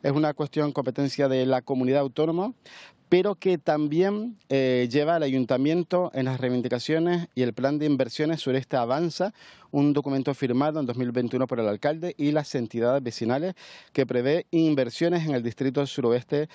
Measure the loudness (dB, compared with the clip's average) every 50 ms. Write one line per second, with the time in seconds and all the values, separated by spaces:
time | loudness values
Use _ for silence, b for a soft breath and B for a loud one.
0 | 0 0 2 2 2 0 0 -2 -6 -4 -2 -2 -2 0 -2 -2 -4 -4 -2 -2
1 | -2 -2 0 0 0 2 2 2 2 2 0 0 0 -2 -2 0 2 2 2 2
2 | 0 0 -2 -2 0 0 0 -2 -4 -4 -6 _ B B B B B B B _
3 | _ _ 4 4 4 2 -2 _ 0 0 0 2 _ 0 0 2 0 0 2 2
4 | 2 2 2 -2 -6 -8 -10 _ _ _ 0 2 2 4 2 2 2 2 2 2
5 | 2 2 2 2 0 0 0 0 0 2 2 2 2 2 2 0 0 _ 0 0
6 | 0 0 -2 -4 -2 -2 -2 -2 -2 0 0 0 0 -2 -4 -4 -2 -2 0 0
7 | 2 2 0 0 -2 -6 _ -2 -2 0 0 0 0 0 0 0 0 0 2 2
8 | 0 -2 0 -2 -2 -2 -2 -2 -2 -2 -2 -2 -2 _ -2 -2 0 0 0 0
9 | 0 -4 -2 -2 -4 -4 B B B B B B B B 0 2 2 4 2 2
10 | 0 0 -2 -2 -2 -2 -4 -2 -2 -2 0 0 0 0 0 -2 -4 -4 -4 -4
11 | -4 -2 -2 -2 -2 -2 -2 -4 -2 -2 -2 -2 -2 -2 -2 0 -2 -2 -2 -2
12 | -6 -8 -6 -2 -2 0 0 0 -2 -2 -4 -6 -6 -4 -4 -2 0 2 0 0
13 | -2 -4 -6 -4 -2 -2 -2 -2 -2 -4 -6 B B B B B B B B -2
14 | 0 0 0 0 2 2 0 0 -2 _ 2 2 4 4 4 2 0 -2 -2 -2
15 | 0 0 2 0 0 0 -2 -2 -2 -4 -4 -2 -2 -2 0 0 -2 -2 -2 0
16 | 2 2 2 2 0 _ -2 -2 -2 -4